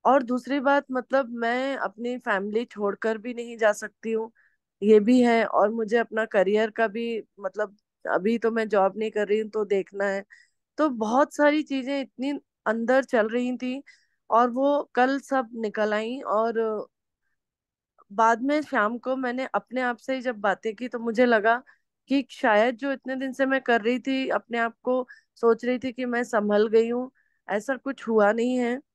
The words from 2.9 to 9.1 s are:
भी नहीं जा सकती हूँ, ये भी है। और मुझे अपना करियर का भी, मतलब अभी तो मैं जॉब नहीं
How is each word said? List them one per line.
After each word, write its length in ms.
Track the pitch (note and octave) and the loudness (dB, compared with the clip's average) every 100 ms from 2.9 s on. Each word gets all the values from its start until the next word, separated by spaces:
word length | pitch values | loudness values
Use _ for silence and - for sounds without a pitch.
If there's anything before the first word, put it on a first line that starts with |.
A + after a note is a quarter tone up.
| G3 A3 A3 | -4 -4 -4
भी 160 | A3+ | -8
नहीं 240 | A#3+ A#3 A#3 | -10 -12 0
जा 140 | G#3+ | 0
सकती 400 | G#3+ G#3+ _ A3 | 0 -10 _ -6
हूँ, 200 | A3 A3+ _ _ _ _ _ | -4 -6 _ _ _ _ _
ये 180 | G#3 G#3+ | 6 6
भी 220 | G#3 B3+ | 8 4
है। 240 | A#3+ A3+ G#3+ | 6 4 2
और 240 | B2+ G3+ | 2 2
मुझे 260 | A3+ A3 A#3 | 0 -2 0
अपना 280 | A3 A3 A3 | 0 -4 0
करियर 440 | G#3+ F#3 G#3+ A3 | 2 2 2 0
का 160 | G#3+ A3+ | 0 -2
भी, 360 | G#3 A#3 A3+ - - | -2 -6 -6 -10 -12
मतलब 380 | G3 G3+ G#3 G3+ _ _ - | -10 -6 -6 _ _ _ -4
अभी 280 | C3+ F#3+ A#3 | -2 0 0
तो 140 | A3+ | 0
मैं 160 | A3+ A3 | -2 0
जॉब 280 | G3+ F#3+ F#3+ | 2 2 0
नहीं 140 | G#3+ | -6